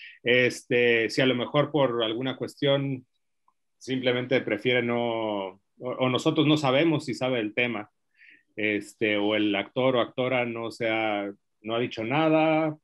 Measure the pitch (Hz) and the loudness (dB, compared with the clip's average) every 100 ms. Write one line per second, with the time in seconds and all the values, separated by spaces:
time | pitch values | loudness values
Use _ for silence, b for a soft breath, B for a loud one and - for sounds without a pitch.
0 | B B 120 123 123 123 - 123 120 117 | B B 2 4 4 0 -2 2 4 4
1 | 110 - 131 123 113 147 147 151 131 117 | 2 0 2 0 0 0 0 2 0 0
2 | 110 113 131 - 117 - 143 139 139 127 | -2 -4 -6 -6 -10 -2 0 2 0 -6
3 | - _ _ _ _ _ _ _ - 131 | -10 _ _ _ _ _ _ _ -6 -2
4 | 127 123 123 127 - 104 127 123 120 120 | 0 0 0 0 0 -2 0 0 0 0
5 | 120 113 110 104 95 95 _ - 127 117 | -2 -2 -2 -4 -6 -10 _ -14 -10 -2
6 | 131 127 165 156 143 151 135 135 165 147 | 0 0 0 2 2 2 2 2 2 0
7 | - - 127 123 107 113 120 107 104 _ | -4 -4 -2 -2 -2 -2 -2 -4 -10 _
8 | _ b b b b - 107 104 101 - | _ b b b b -4 -2 -2 -4 -4
9 | 110 104 104 107 104 98 101 131 131 123 | 0 2 2 2 2 0 -2 0 2 2
10 | 110 - 127 127 120 117 113 - 113 110 | 0 -2 -2 0 -2 -6 -8 -4 -2 0
11 | 110 101 101 101 _ _ 107 113 123 - | 0 -2 -4 -10 _ _ -6 -4 -2 -4
12 | 113 143 160 156 160 156 156 151 | -2 2 4 4 4 2 0 -4